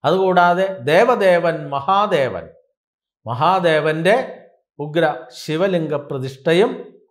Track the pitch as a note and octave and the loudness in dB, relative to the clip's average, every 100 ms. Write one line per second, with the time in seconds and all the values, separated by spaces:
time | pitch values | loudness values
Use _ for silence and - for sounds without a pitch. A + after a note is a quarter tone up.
0 | C#3+ F#3 F#3+ F3+ F3 F3 F#3+ F#3+ B2 E3 | 0 0 2 4 2 2 -2 -4 0 4
1 | B3 A#3 F#3+ F3 E3+ D#3 D3 C#3 D#3+ G3 | 4 4 4 4 0 -4 -6 -6 0 0
2 | G#3 E3+ B2+ F2+ D#2+ _ _ _ _ _ | 2 0 0 -4 -12 _ _ _ _ _
3 | _ _ A2 A#2 E3 F#3+ F3 D#3 D3+ D#3 | _ _ -10 0 2 2 2 2 0 0
4 | E3+ A#3+ C4 - - _ _ - D3 D#3+ | 0 0 -2 -14 -20 _ _ -14 -4 0
5 | D#3 D3 - - - D#3 G3 F3+ D#3 D3 | 0 -2 -14 -16 -6 -2 0 -2 -4 -6
6 | C#3+ C#3 C3 - - E3+ A#3+ B3+ - _ | -6 -8 -8 -6 0 2 2 -2 -14 _
7 | _ | _